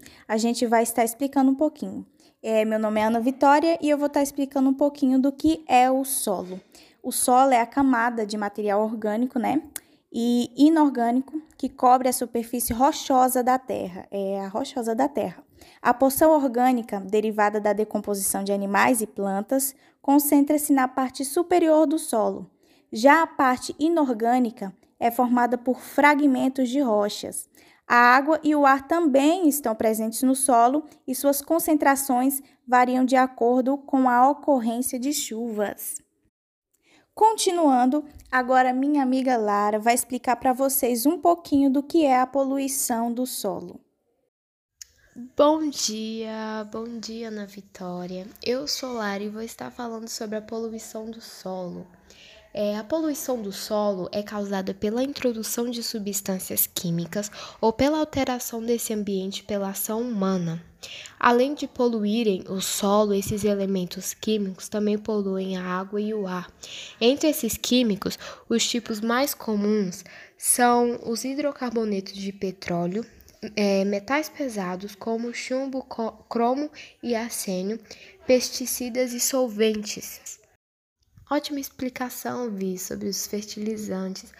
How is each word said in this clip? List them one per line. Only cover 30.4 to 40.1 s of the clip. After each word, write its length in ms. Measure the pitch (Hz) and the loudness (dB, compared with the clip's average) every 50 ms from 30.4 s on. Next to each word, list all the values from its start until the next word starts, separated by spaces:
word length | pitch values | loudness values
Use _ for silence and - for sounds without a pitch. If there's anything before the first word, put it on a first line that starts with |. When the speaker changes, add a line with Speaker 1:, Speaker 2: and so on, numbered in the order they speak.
| - - 254 233 233 247 269 302 311 - - _ _ | 2 4 6 6 6 6 4 2 -2 -6 -12 _ _
Speaker 1:
e 80 | - 254 | -8 -6
suas 280 | - - 277 285 277 | -2 0 0 0 0
concentrações 1000 | - - 320 330 330 349 311 294 - 277 277 262 - - 254 247 254 277 277 - - _ _ _ _ | 0 0 0 0 2 2 2 2 4 4 2 2 0 0 0 2 2 0 0 -2 -6 _ _ _ _
variam 380 | 240 247 247 254 254 254 254 262 | 2 4 4 4 4 4 2 2
de 140 | 240 269 254 | 4 4 4
acordo 600 | 262 262 262 - 233 240 247 254 247 254 277 277 | 2 2 0 0 2 2 4 2 2 2 0 -2
com 280 | - - - 269 262 254 | -2 0 0 2 4 4
a 220 | 240 247 254 277 | 4 6 6 4
ocorrência 680 | 294 285 - - 285 254 220 233 233 240 254 - - 247 | 4 2 2 2 2 2 2 0 -2 -2 -4 -4 -6 -4
de 140 | 240 285 | -4 -4
chuvas. 920 | 294 - - - 220 220 240 233 214 208 208 - - - - - - - _ _ _ _ _ _ _ _ _ _ _ _ _ _ _ _ _ _ _ _ _ _ _ - | -4 -4 -6 -6 -6 -6 -6 -4 -4 -2 -4 -4 -4 -8 -10 -12 -12 -12 _ _ _ _ _ _ _ _ _ _ _ _ _ _ _ _ _ _ _ _ _ _ _ 4
Continuando, 840 | 415 440 440 427 - 381 349 349 330 285 262 247 247 254 254 302 302 - - - - _ | 4 4 4 4 2 0 2 4 4 4 6 6 4 4 2 0 -2 -6 -12 -20 -8 _
agora 440 | 269 254 254 240 262 254 254 254 254 | 0 0 2 4 4 4 4 4 2
minha 280 | 254 269 285 302 285 | 0 0 2 2 2
amiga 360 | 269 254 254 262 254 262 254 226 | 2 2 2 0 2 2 0 2
Lara 420 | 214 208 208 202 208 208 208 214 | 2 2 2 2 2 2 0 2
vai 140 | 208 233 233 | 2 2 2
explicar 420 | 240 - - | 2 0 -4